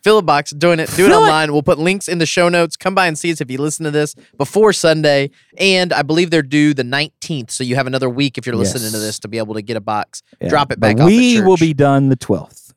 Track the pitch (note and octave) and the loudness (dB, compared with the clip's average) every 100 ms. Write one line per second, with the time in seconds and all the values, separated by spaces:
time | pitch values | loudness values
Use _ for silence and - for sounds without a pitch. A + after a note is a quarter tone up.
0 | - G#3+ E3 D3 D3 D3 E3+ E3 D#3+ - | 4 2 4 0 0 -2 0 2 -2 2
1 | F#4+ G#4 A4 D#3 D#3 D3 C#3+ D3+ E3 F#3+ | 4 6 4 2 0 0 0 0 0 -2
2 | - F3 D#3 - F3 F3 E3+ - F#3 F#3+ | -4 -2 -2 2 2 2 0 -2 -4 0
3 | F3+ D3+ F3 D#3+ C3 C3 D3+ - D#3 D3 | 0 -2 -4 -4 -6 -4 -6 -4 -4 -2
4 | D3+ - _ _ - G3 G#3+ F#3 E3+ D#3+ | -2 -6 _ _ -4 2 2 4 2 2
5 | D3+ C#3+ C#3 _ _ - F#3+ F#3 F3+ D3+ | 2 2 -2 _ _ -2 0 0 0 -2
6 | C#3+ D#3 F3+ D#3+ C#3 D3 D3+ C#3 B2 C#3 | 0 0 2 0 0 2 2 0 -4 -4
7 | D3+ _ - D#3 A2+ - B2+ B2 B2+ C3 | -6 _ -10 -10 -8 -10 -4 -4 -2 -4
8 | B2+ B2 C#3+ B2+ B2 A#2 G2 B2+ A2+ G#2+ | -4 -2 -4 -4 -6 -2 -2 -4 -6 -6
9 | G#2+ G#2 G#2+ A2+ G#2+ A2 G#2+ A2 G2+ G#2+ | -8 -10 -10 -8 -8 -8 -8 -8 -6 -6
10 | - - _ _ - D3 C#3 A#2 A2 A2 | -6 -14 _ _ -2 0 0 0 0 4
11 | D#3+ A3+ B3 A3+ F#3+ F3+ E3 C#3+ C#3+ C#3 | 4 6 4 4 4 4 2 2 2 4
12 | C#3 C3 - F#2+ - - - | 2 0 -2 -6 -6 -20 -20